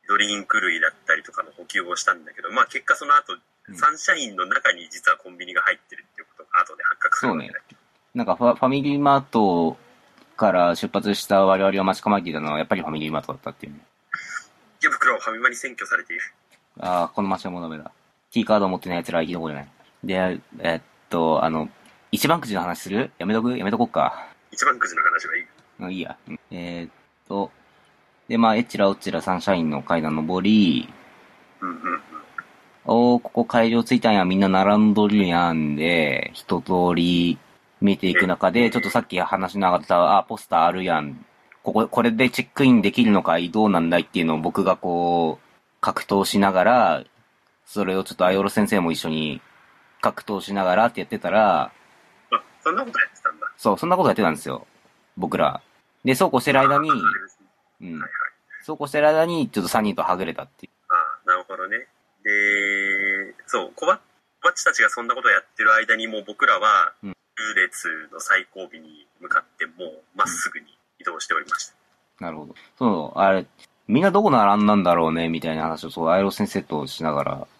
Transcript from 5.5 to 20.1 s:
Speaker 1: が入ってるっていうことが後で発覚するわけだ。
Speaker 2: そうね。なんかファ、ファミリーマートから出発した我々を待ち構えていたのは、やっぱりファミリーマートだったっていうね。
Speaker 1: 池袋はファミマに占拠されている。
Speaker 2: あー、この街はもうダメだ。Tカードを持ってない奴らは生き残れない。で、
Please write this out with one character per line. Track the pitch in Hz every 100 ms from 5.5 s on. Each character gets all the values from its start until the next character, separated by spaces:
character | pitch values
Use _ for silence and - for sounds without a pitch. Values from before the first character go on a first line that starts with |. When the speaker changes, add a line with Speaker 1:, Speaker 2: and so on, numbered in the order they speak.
Speaker 1:
が | 90
入 | 95 90
っ |
て | _
る | - _
っ |
て | -
い |
う | - -
こ |
と | -
が | -
後 | - -
で |
発 | - -
覚 | - -
す | 123
る |
わ | 82
け | 65
だ。 |
Speaker 2:
そ | -
う | _
ね。 | - _ _ _
な | 123
ん | 104
か | 92
フ |
ァ、 | 120 -
フ |
ァ | 127
ミ | 139
リ | 143 143
ー |
マ | 143 139
ー |
ト | 135 117 101 87 82 - _ _ _ _ _ -
か | 107
ら | 90 87
出 | 85 101
発 | 101 101
し | 101 -
た | 98
我 | 95 95
々 | 98 98
を |
待 | 95 95
ち |
構 | 107 101
え |
て | 87
い |
た | 76
の | 76
は、 | 76
や |
っ | 80
ぱ |
り | 95
フ | 78
ァ |
ミ | 78
リ | 78
ー |
マ | 76
ー |
ト | -
だ | -
っ |
た | -
っ |
て | - 73
い |
う |
ね。 | 71 _ _ _ - - - - _ _ _
Speaker 1:
池 | -
袋 | - -
は | -
フ | 110
ァ |
ミ | 113
マ | 127
に |
占 | 120 131 120
拠 | 98
さ | 98
れ |
て | -
い | 87
る。 | - _ _ _ _ -
Speaker 2:
あ | 87 90
ー、 | 85
こ | -
の | 98
街 | 95 95
は |
も | 90
う |
ダ | 82
メ | 78
だ。 | 76 _ _ _ _
T | 120
カ | 107 107
ー |
ド | 95
を |
持 | 90
っ |
て | 92
な | 87
い |
奴 | 82
ら | 85
は |
生 | 80
き |
残 | 87 80
れ |
な | 73
い。 | 69 _ _ _
で、 | 98